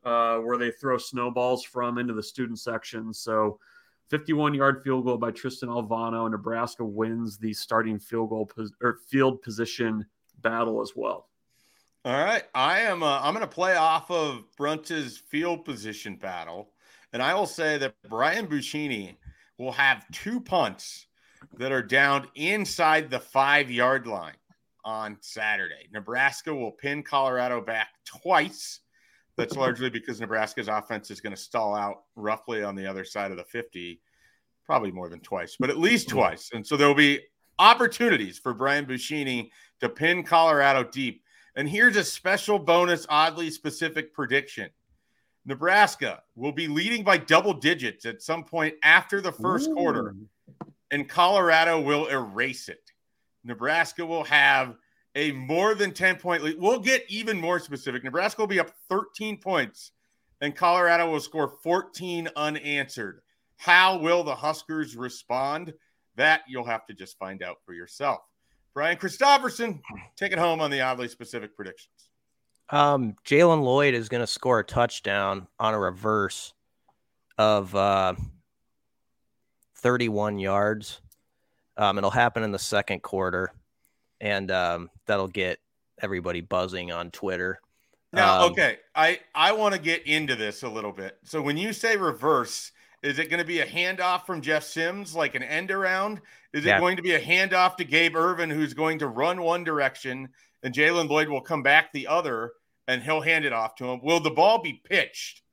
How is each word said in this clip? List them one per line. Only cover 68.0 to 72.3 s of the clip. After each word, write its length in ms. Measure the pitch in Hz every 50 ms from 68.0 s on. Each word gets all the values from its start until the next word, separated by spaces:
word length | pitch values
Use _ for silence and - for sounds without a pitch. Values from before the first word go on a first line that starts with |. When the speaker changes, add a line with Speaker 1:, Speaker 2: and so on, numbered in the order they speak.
| 143 143 - - _ _ _ _ _ _ _ _ _ _ _
Speaker 2:
Brian 220 | 139 147 165 175 170
Christopherson, 840 | 190 185 - - 269 285 285 269 254 247 240 - 233 226 185 147 _ - - 196 - - _
take 160 | - 196 196
it 60 | 185 165
home 220 | 170 170 165 160
on 100 | 156 143
the 100 | 139 139
oddly 260 | 131 127 127 123 123 120
specific 460 | - _ 117 - - 117 104 107 _
predictions. 540 | - 101 92 90 - - _ _ _ _ _ _ _ _ _